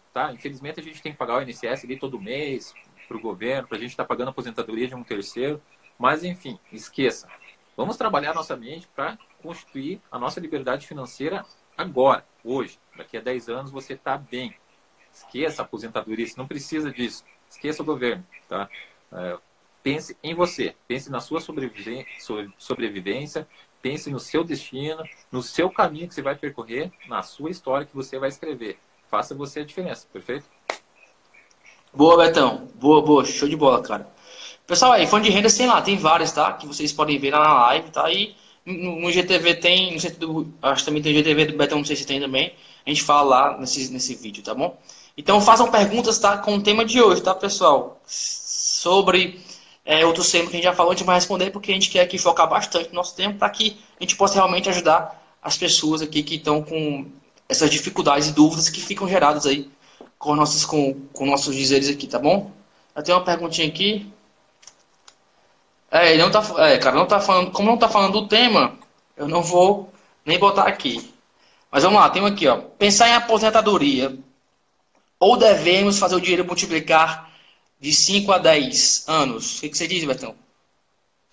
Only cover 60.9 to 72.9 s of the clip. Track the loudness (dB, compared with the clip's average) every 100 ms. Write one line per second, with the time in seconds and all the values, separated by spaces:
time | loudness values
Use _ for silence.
60.9 | -2 -12 -6 -2 0 0 -2 2 2 2
61.9 | -4 -6 -2 2 0 -2 -16 _ _ _
62.9 | -10 0 2 2 -2 -4 -4 -4 -2 -2
63.9 | -2 -8 -20 _ _ _ _ -20 _ _
64.9 | _ _ _ _ _ _ _ _ _ _
65.9 | 4 6 6 6 4 0 2 4 6 4
66.9 | 2 2 2 4 2 2 0 2 4 2
67.9 | 2 2 0 0 2 4 4 2 -2 _
68.9 | _ _ -10 -4 -2 2 4 6 4 -4
69.9 | _ _ _ -4 2 4 4 2 0 -6
70.9 | -8 -12 _ _ _ _ _ _ 2 6
71.9 | 6 6 4 0 2 2 2 -2 0 2